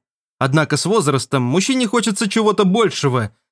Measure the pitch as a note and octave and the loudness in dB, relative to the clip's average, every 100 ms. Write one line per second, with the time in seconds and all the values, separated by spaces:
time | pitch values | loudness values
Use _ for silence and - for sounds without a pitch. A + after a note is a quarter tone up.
0 | _ _ _ - C3 D#3 D3+ D3 E3 A3 | _ _ _ -4 0 2 2 -2 0 0
1 | C#3+ C3+ - C#3 B2 E3 G3 C4 A3+ A#3 | 2 -2 -2 -2 0 0 0 -2 0 -2
2 | A#3 G3+ G#3+ A3+ G#3+ G#3 G3 G#3+ G3+ - | -2 -2 -2 0 2 2 2 2 0 0
3 | C#3 B2 G#2+ _ _ | -2 -2 -4 _ _